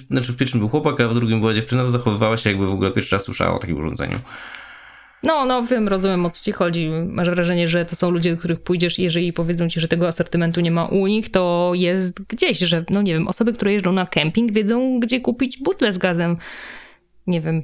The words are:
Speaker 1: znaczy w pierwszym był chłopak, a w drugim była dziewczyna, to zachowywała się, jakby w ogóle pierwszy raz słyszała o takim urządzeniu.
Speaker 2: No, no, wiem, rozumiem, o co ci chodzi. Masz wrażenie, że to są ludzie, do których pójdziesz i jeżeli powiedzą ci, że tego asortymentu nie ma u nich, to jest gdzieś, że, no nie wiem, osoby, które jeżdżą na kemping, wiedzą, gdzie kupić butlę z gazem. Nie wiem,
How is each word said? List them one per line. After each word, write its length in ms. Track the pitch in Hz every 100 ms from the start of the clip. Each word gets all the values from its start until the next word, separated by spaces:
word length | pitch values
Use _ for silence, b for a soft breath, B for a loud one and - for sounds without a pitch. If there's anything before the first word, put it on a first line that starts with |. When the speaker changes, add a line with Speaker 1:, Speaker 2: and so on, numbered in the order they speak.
| -
Speaker 1:
znaczy 260 | 135 123
w 40 | 120
pierwszym 220 | 123 120
był 100 | 104
chłopak, 320 | 151 151 135
a 60 | 117
w 60 |
drugim 260 | 117 117 113
była 140 | 110
dziewczyna, 300 | 107 113 123
to 80 | 123
zachowywała 460 | 120 120 104 110 113
się, 120 | 107
jakby 180 | 98 98
w 40 |
ogóle 200 | 95 95
pierwszy 240 | 95 98 98
raz 80 |
słyszała 320 | - 92 87 85
o 40 |
takim 180 | 87 73
urządzeniu. 420 | 78 - - 50 - B B B B B B B B -
Speaker 2:
No, 220 | 302 311 262
no, 180 | 254
wiem, 240 | 240 247 208
rozumiem, 380 | 190 190 180 175
o 40 |
co 140 | -
ci 80 | -
chodzi. 380 | - 175 170 160 160 170
Masz 220 | - 175
wrażenie, 380 | 180 175 175 170
że 180 | 175 170
to 100 | 170
są 160 | 180
ludzie, 200 | 175 170
do 60 | 165
których 220 | 170 165
pójdziesz 400 | - 180 175 -
i 40 |
jeżeli 300 | 175 165 175
powiedzą 360 | 170 170 175 170
ci, 100 | 165
że 80 | 160
tego 200 | 170 175
asortymentu 540 | 170 170 170 170 170
nie 100 | 170
ma 140 | 170 170
u 220 | 196 190
nich, 240 | 214 214
to 400 | 190 180 175 175 180
jest 460 | 175 185 185 180 196
gdzieś, 320 | - 370 190
że, 260 | 175 170 165
no 120 | 196
nie 120 | 202
wiem, 140 | 160 170
osoby, 260 | - 226
które 200 | 233 202
jeżdżą 180 | 208 185
na 140 | 190 180
kemping, 460 | - 151 190 233
wiedzą, 480 | 208 202 233 262 254
gdzie 200 | 233 247
kupić 420 | 247 240 254 -
butlę 300 | 285 381 226
z 40 | 180
gazem. 400 | 185 170 170 170 B B B B B B _ - -
Nie 140 | 175
wiem, 200 | 156 160